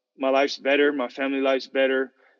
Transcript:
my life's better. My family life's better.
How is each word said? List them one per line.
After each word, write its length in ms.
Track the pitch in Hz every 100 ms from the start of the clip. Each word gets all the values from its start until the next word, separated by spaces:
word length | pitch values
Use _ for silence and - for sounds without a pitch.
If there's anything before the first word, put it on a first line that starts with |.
| _ -
my 120 | 135
life's 260 | 135 139 -
better. 340 | 131 143 147
My 160 | 147 123
family 320 | - 135 139
life's 280 | 135 135 -
better. 440 | 135 135 131 127 _ _ _